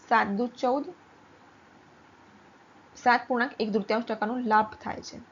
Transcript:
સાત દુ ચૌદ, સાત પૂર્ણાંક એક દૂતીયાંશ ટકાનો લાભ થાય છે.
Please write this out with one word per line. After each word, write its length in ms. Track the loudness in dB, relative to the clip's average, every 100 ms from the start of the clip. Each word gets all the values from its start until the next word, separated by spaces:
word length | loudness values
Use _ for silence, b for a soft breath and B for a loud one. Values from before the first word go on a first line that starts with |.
| 2
સાત 180 | 2 4
દુ 200 | 0 -2
ચૌદ, 380 | -2 0 0 -2 -12 -20 -20 -20 -20 -20 -20 -20 -20 -20 -20 -20 -20 -20 -20 -20 -20 -20 -20 -20 -2
સાત 320 | 2 2 2
પૂર્ણાંક 240 | -2 -2 -2
એક 120 | -2
દૂતીયાંશ 340 | -2 0 -2 -2
ટકાનો 340 | -4 -4 -4
લાભ 340 | 2 2 2 -4
થાય 200 | -10 -10
છે. 180 | -10 -16 -18